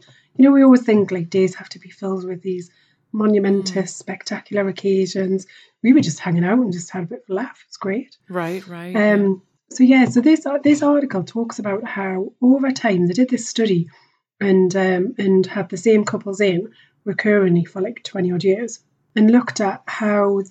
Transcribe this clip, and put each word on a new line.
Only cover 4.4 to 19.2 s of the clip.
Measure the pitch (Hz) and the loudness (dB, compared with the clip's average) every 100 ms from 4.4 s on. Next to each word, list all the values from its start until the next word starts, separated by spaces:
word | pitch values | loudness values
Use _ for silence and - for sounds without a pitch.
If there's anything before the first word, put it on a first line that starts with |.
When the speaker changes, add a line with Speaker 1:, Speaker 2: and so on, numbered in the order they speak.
| - 202 196 | -6 -4 -4
Speaker 1:
occasions. | 180 196 190 185 190 190 190 - - _ _ | -4 -2 0 -2 -4 -2 -4 -6 -20 _ _
We | 226 | 2
were | 294 | 2
just | 165 - | 0 -6
hanging | 180 170 175 | -4 -2 0
out | 247 | 0
and | 220 | -2
just | 175 - | -6 -10
had | 185 | -10
a | 170 | -10
bit | 240 | -12
of | - | -8
a | |
laugh. | 190 262 - _ | -8 -8 -14 _
It's | - | -10
great. | 196 220 - _ - | -6 -6 -10 _ -12
Speaker 2:
Right, | 180 165 185 185 | -8 -6 -8 -12
right. | 175 175 208 | -14 -6 0
Speaker 1:
Um, | 208 202 196 185 _ _ _ | 2 2 0 -2 _ _ _
so, | - | 2
yeah, | 254 262 240 | 4 6 4
so | 247 | 4
this, | 302 311 269 | 4 2 0
uh, | 285 | 0
this | 285 294 | 2 2
article | 294 294 277 190 | 2 2 0 -4
talks | - 226 233 - | -6 -6 -6 -6
about | 208 202 233 | -6 -6 -6
how | 196 190 185 202 - | -8 -6 -6 -8 0
over | 247 269 269 | 4 4 0
time | 262 226 180 175 | -2 0 2 2
they | |
did | 185 247 | 2 0
this | 247 - | -2 -4
study | 233 214 175 170 _ _ _ _ - | -2 0 0 -4 _ _ _ _ -4
and, | 196 190 180 190 | 2 4 2 2
um, | 190 180 202 - | 0 0 -2 -2
and | 196 190 185 | 2 2 0
had | 202 185 | -4 -8
the | 185 | -2
same | 226 214 208 | 2 2 2
couples | 208 202 196 | -6 -6 -2
in | 196 175 220 _ _ _ 208 | 0 -2 -6 _ _ _ -8
recurringly | 180 214 208 185 175 170 | -4 0 2 4 2 0
for, | 190 | -6
like, | 190 - | -8 -8
twenty | - 196 180 | -10 -4 -2
odd | 175 | 0
years | 190 202 233 - _ _ _ | 0 0 -4 -12 _ _ _
and | 220 | 2